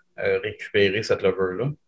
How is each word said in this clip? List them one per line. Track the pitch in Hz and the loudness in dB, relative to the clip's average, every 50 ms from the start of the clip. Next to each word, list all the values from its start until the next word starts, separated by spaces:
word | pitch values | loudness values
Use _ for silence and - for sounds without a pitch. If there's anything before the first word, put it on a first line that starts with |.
| _ _ _ - | _ _ _ -4
euh, | 98 98 98 95 | -2 0 0 0
récupérer | - 107 104 - - - - 104 101 98 95 110 110 | -2 -4 -8 -10 -8 -2 2 2 4 4 2 0 0
cette | - 107 87 | 0 0 2
levure-là ? | 98 95 90 95 95 92 92 95 120 147 147 - _ | 2 0 2 2 0 -2 -2 -2 -4 -4 -6 -8 _